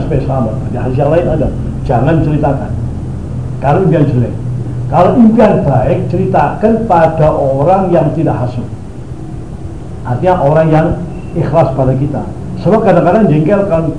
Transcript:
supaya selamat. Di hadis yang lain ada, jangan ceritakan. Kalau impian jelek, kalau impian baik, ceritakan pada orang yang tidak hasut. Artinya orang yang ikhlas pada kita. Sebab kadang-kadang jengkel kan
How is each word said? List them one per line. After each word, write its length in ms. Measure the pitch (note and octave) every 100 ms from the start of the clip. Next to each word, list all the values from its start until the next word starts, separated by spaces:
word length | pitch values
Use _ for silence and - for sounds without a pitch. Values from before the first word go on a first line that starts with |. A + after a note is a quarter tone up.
| -
supaya 160 | D3
selamat. 320 | C3 C3 A2 - -
Di 80 | A2
hadis 200 | B2 C3
yang 100 | C#3+
lain 120 | D#3+ D#3+
ada, 220 | D3+ C3+ - - -
jangan 340 | - B2 C#3 E3
ceritakan. 500 | C#3+ D3+ C#3+ C#3 - - - - - - - - - -
Kalau 200 | C3+ E3 F#3
impian 200 | D#3+ C#3
jelek, 280 | B2 A2+ - - - - - -
kalau 220 | D#3 F#3 -
impian 320 | A3+ A3+ G#3+ -
baik, 380 | C#3+ B2 - - -
ceritakan 640 | - - E3 C#3+ - A3+ A3+ -
pada 400 | F3 D#3+ D#3+ D3+
orang 640 | D3+ C#3 C3+ D3+ F#3+ F3+
yang 160 | E3+ D3+ D#3+
tidak 200 | C#3+ C3
hasut. 240 | B2 A#2 - - - - - - - - - - - - - -
Artinya 400 | - A#2 F3+ F3+
orang 260 | C#3+ D#3 D#3+
yang 140 | D#3 E3+ F3 - - - E3+
ikhlas 320 | C#3+ E3 C#3+ C3
pada 160 | C3
kita. 320 | C3 C#3+ B2 G#2 - - -
Sebab 240 | E3+ G#3+
kadang-kadang 460 | G3 E3+ D#3 G#3 G3
jengkel 300 | D3+ D3+ G3+ -
kan 160 | E3 D#3